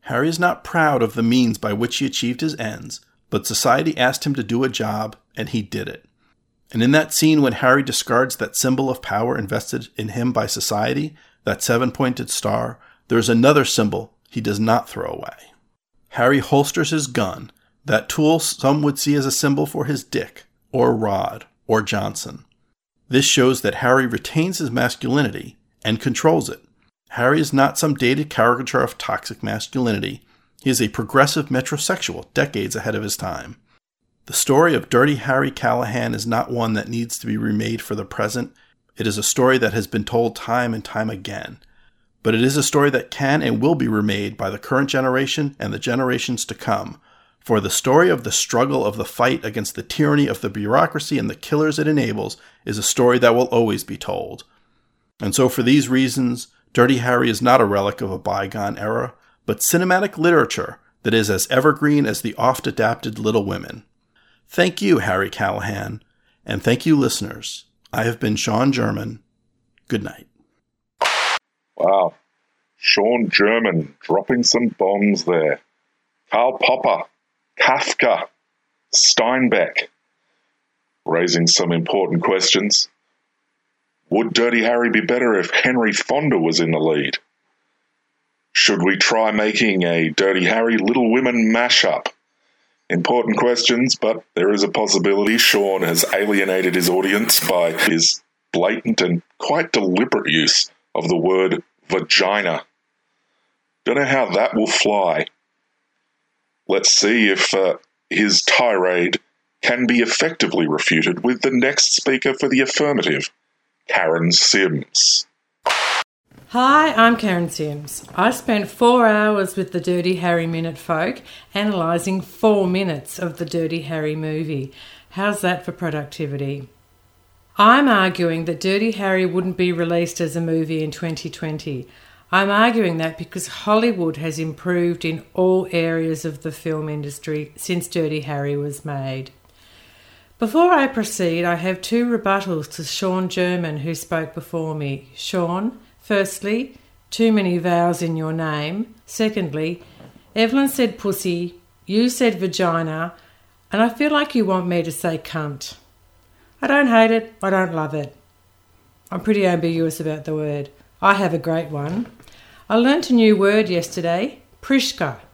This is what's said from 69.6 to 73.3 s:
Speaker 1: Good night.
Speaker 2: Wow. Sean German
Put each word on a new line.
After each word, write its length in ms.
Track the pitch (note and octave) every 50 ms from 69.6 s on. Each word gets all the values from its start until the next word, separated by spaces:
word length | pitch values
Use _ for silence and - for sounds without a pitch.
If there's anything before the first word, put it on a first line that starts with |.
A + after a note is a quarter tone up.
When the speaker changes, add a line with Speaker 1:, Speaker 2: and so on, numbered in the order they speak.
| _ _ _ _ _ _
Speaker 1:
Good 160 | C3 A2 G2+
night. 240 | - - - - _ _ _ _ _ _ _ _ _ _ _ _ _ _ _ - - - - - - - - _ _ _ _ _ _ _
Speaker 2:
Wow. 380 | - - - G2 G2 F#2 E2 - _ _ _ _ _ _ _ _ _ _ _ _
Sean 520 | _ - - - - G2+ A2+ A#2+ A#2+ A2+
German 680 | F#2